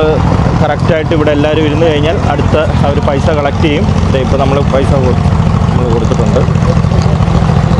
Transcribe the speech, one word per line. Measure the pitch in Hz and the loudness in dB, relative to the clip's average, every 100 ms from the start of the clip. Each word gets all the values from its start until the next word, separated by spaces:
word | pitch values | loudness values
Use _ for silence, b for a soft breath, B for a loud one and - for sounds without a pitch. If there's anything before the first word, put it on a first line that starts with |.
| 156 143 - - - - | 0 0 0 0 0 0
കറക്റ്റായിട്ട് | 151 147 - 165 151 165 | 0 0 -2 -2 0 0
ഇവിടെ | 151 147 | 0 0
എല്ലാവരും | 151 156 151 | 0 0 0
ഇരുന്ന് | 151 165 | 0 0
കഴിഞ്ഞാൽ | 147 151 175 - | 0 -2 -2 -2
അടുത്ത | 147 - 156 160 - 147 | -2 0 0 0 0 0
അവർ | 139 151 | 0 0
പൈസ | 139 165 151 | 0 0 0
കളക്ട് | 143 135 165 | -2 -2 0
ചെയ്യും. | 143 - - - | 0 0 0 0
ദേ | 135 127 | 0 0
ഇപ്പോൾ | - | 0
നമ്മൾ | 135 139 135 135 | 0 0 0 0
പൈസ | 135 143 127 | 0 0 0
കൊ-, | 120 - - - - - | 0 0 0 0 0 0
നമ്മൾ | - - 117 | 0 0 0
കൊടുത്തിട്ടുണ്ട്. | - - - - - - - - - - - - - - - - - | 0 0 0 0 0 0 0 0 0 0 0 0 0 0 0 0 0